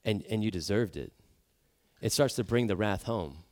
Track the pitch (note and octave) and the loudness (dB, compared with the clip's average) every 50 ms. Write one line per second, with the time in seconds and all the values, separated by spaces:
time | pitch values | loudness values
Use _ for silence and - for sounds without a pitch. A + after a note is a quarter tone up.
0 | _ A2+ G#2+ G2+ - - A2 G#2+ G#2+ A2 F#2+ F2+ D#2 - G2 A2 A#2+ F#2+ - - | _ 0 0 0 -2 -2 -2 0 0 0 -2 -2 -2 0 0 0 0 0 -4 -8
1 | B1+ - _ _ _ _ _ _ _ _ _ _ _ _ _ _ _ _ _ _ | -10 -10 _ _ _ _ _ _ _ _ _ _ _ _ _ _ _ _ _ _
2 | - A2 - - D3 B2+ - - A2+ G2 A#2 A#2+ A#2+ A2 G2 F2+ G#2+ G#2 G2 G2 | -2 -2 2 2 2 2 2 -2 -2 2 2 2 4 2 2 2 2 0 0 0
3 | - A#2 A#2 G#2+ F2 D2 C2+ D#2 F2 _ | -2 -2 -2 -2 -2 -6 -8 -14 -20 _